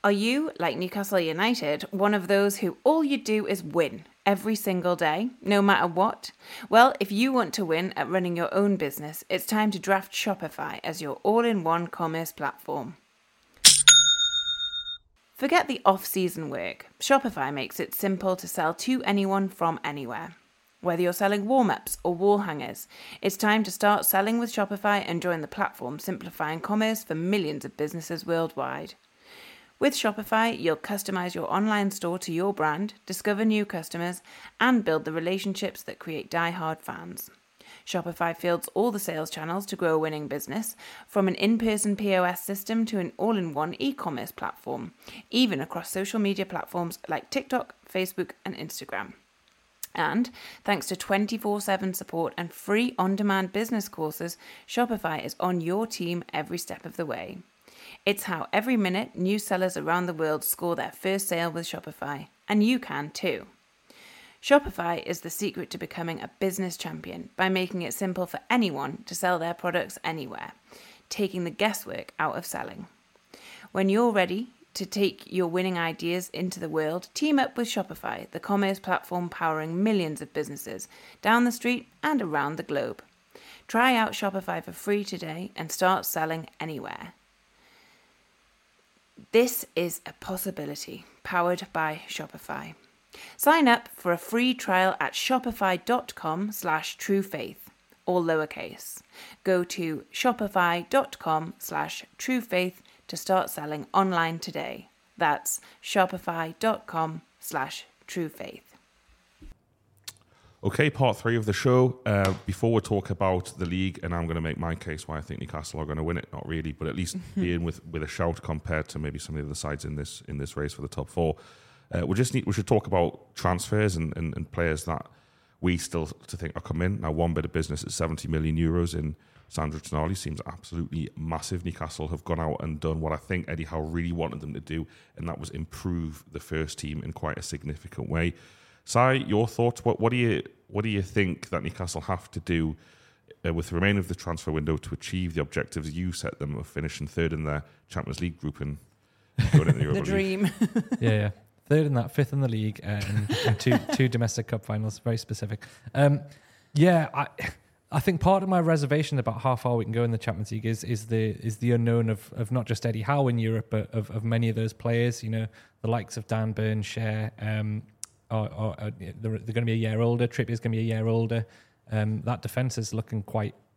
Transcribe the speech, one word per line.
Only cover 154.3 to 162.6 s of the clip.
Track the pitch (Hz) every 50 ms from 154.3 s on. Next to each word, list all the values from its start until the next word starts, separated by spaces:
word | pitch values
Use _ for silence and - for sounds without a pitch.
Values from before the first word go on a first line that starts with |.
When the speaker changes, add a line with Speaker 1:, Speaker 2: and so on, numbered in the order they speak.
| - - 110
Speaker 3:
cup | - - 110 -
finals. | - 107 107 110 110 104 -
Very | _ 123 113
specific. | 110 - - 110 - - 101 104 101 - - - - _ 113 -
Um, | 135 143 143 143 143 - - - - _ _ _ _ _ _ _
yeah, | - 151 180 180 165 156 -
I, | - 143 143 - - - - - - - _ _ _ _ _ _
I | - 151
think | - - 180 165
part | - 185 190 196 185
of | 190
my | 190 180
reservation | 165 160 165 156 143 131 143 151 151 - 147
about | 135 120 - 110 110
how | - 131 127
far | 117 - 127 123
we | 117 107
can | 110 110
go | 117 120
in | 120
the | 113 110
Champions | - - 101 85 107 -
League | 113 110 110
is, | 110 113 107 -
is | - 123 104 110
the, | 110 117 113 110 110
is | 104 - - 113 107
the | - - 120
unknown | 120 117 117 117 117 117 117 113
of, | 110 101 - - -
of | - 117 104
not | 123 127